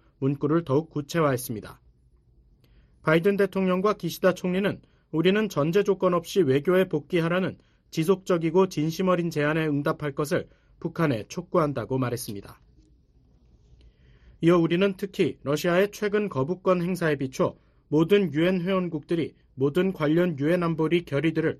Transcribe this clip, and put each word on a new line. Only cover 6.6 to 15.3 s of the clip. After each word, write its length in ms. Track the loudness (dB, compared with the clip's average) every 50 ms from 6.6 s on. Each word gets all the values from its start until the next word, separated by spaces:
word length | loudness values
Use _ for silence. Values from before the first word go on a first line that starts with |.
| 2 2 2 2 2 0
복귀하라는 680 | -2 -4 -4 -2 -2 -2 0 0 0 -2 -2 -4 -6 -10 _ _ _ _ _ _
지속적이고 800 | -4 0 2 2 0 0 0 0 0 0 0 2 2 2 2 2
진심 400 | 0 -2 -2 -2 -2 -2 0 0
어린 200 | 0 0 0 -2
제안에 380 | -2 0 0 0 0 0 0
응답할 460 | 0 -2 0 0 -2 -4 -4 -6 -6 -4
것을 340 | -4 -4 -2 -2 -4 -4 -6 _ _ _ _ _ _
북한에 460 | -10 -8 -4 -2 0 0 0 -2 -6
촉구한다"고 720 | -8 -12 -12 -8 -2 0 0 0 0 -2 -4 -6 -4 -2
말했습니다. 640 | -2 -2 -2 -4 -6 -8 -10 -12 -12 -14 -16 -20 -20 _ _ _ -20 _ _ _ _ _ _ _ _ _ _ _ _ _ _ _ _ _ _ -20 -20 -20 -20 _ _ _ -20 -20 _ _ -20 -8 0
이어 160 | 4 4 6
우리는 360 | 6 4 2 2 2 2 0 0
특히 400 | -4 -8 -6 -2 0 0 0